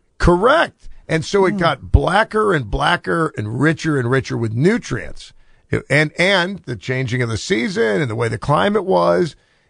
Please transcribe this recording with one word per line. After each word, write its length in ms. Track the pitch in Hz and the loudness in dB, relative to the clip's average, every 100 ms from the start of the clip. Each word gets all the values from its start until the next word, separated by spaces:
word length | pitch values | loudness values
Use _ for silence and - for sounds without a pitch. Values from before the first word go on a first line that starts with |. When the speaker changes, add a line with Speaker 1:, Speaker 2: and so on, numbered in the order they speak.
| _ - | _ 0
Speaker 1:
Correct! 720 | - 175 226 320 214 - - - - | 2 4 4 2 0 -6 -18 -14 -4
And 180 | 160 - | -4 0
so 200 | 202 185 | 0 2
it 60 | |
Speaker 2:
Hmm. 40 | 202 | 2
Speaker 1:
got 340 | 170 143 95 | 0 -2 4
blacker 640 | 151 143 190 220 214 214 | 4 6 2 0 0 0
and 160 | 160 107 | 0 -2
blacker 600 | 135 151 175 185 170 156 - | -2 0 0 -2 -2 -2 -4
and 220 | 104 123 | -6 0
richer 400 | 151 160 160 143 | 0 0 0 0
and 100 | 117 | 0
richer 280 | 135 - 127 | 0 -2 -4
with 160 | 110 | -4
nutrients. 800 | 113 165 233 - 117 80 - - - - _ _ 113 - | 0 2 0 -2 -8 -8 -12 -16 -20 -20 _ _ -4 0
And, 220 | 139 156 - | 0 0 0
and 420 | 180 190 175 190 | 0 2 0 -6
the 160 | - 117 | -10 -8
changing 460 | - 131 131 127 | -6 -4 -2 -2
of 80 | 120 | -2
the 80 | 107 | -4
season 640 | - 214 233 185 226 196 | -2 -2 -2 -2 0 0
and 80 | 135 | -2
the 60 | 113 | -2
way 120 | 117 | -4
the 80 | 113 | -2
climate 460 | - 156 196 214 190 | 0 0 2 0 0
was, 500 | 180 170 175 156 - _ _ | 2 2 2 0 -6 _ _